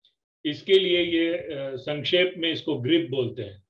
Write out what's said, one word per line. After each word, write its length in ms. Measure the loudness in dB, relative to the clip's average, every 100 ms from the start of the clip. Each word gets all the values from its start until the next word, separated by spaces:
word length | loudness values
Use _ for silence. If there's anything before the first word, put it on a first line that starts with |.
| _ _ _ _
इसके 340 | -8 -6 4 4
लिए 240 | 6 2
ये, 360 | 2 0 0 -2
अ, 380 | -6 -8 -8 -8
संक्षेप 580 | -6 -6 0 2 2 0
में 160 | -4
इसको 260 | -4 -4 -4
grip 320 | 2 2 2
बोलते 320 | -2 -4 -6
हैं। 240 | -12 -14 _